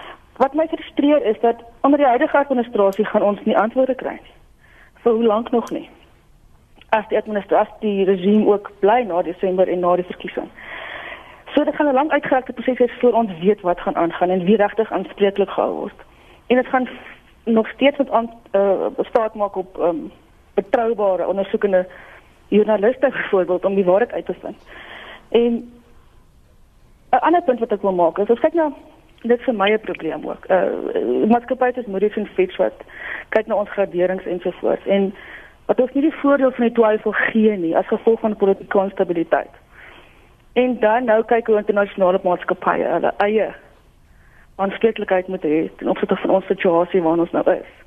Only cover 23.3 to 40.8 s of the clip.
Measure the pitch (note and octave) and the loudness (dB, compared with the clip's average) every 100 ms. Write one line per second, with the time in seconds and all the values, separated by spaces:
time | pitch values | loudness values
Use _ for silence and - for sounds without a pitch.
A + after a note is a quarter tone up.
23.3 | G3 F3 F3+ G3 G3 F3+ F#3+ A#3+ E3 E3+ | 0 2 0 0 0 2 2 2 -4 -8
24.3 | F#3 - G#3 - - - - - - - | -10 -12 -16 -18 -20 -20 -20 -20 -20 -2
25.3 | A3+ A#3+ A#3 - - - - - - _ | 2 2 0 -6 -20 -20 -20 -20 -20 _
26.3 | _ _ _ _ _ _ _ _ C4 D#4 | _ _ _ _ _ _ _ _ 0 2
27.3 | F4 F4 A#3+ A#3 - G3+ F#3 E3+ E3+ G#3 | 2 2 -2 -2 -2 0 2 2 2 0
28.3 | A#3 D#4+ E4 D#4 D4+ - - _ _ A#3 | 2 2 2 -2 -4 -16 -20 _ _ -2
29.3 | A#3+ B3+ A3 G3 G#3+ G#3+ F3 D#3+ D3+ - | 0 0 0 2 0 -2 -8 -6 -6 -8
30.3 | - - F3+ F#3+ - - - - B2+ G#3+ | -8 0 2 2 -2 -4 -2 0 2 2
31.3 | A#3+ A#3+ B3+ B3 B3 A3+ F#3+ G#3 G#3+ G3 | 2 0 -2 -2 -2 -6 -2 -2 -2 -4
32.3 | - F#3 - F#3 - - - - - - | -2 -2 0 -2 -4 -16 -16 -12 -12 -2
33.3 | A3 A3 G3+ G3+ - F#3+ F3 F3+ F#3+ - | -2 0 -2 -2 -2 -2 0 0 -2 -6
34.3 | F3+ F#3 E3+ - - - G3 G3 - - | -6 -6 -4 -2 -2 0 0 0 -4 -16
35.3 | - - - - G3+ B3+ C#4 D4+ - C#4+ | -20 -20 -8 -2 0 0 0 0 0 2
36.3 | C#4+ C4 B3+ A#3 A#3 A3 G#3+ G#3+ G3+ - | 4 2 2 0 4 2 2 0 -2 0
37.3 | A3+ G#3+ G#3 E3 E3 F#3+ G#3+ - A3+ A3+ | 4 2 2 0 -2 0 0 2 2 0
38.3 | G#3 G3 G3 F#3 G3+ F#3+ G3 F3+ F3 E3 | 0 2 2 0 0 0 0 -2 -2 0
39.3 | - - - _ - - - - - - | 0 -2 -12 _ -20 -20 -20 -20 -20 -20
40.3 | _ _ - B3+ A#3+ | _ _ 0 0 2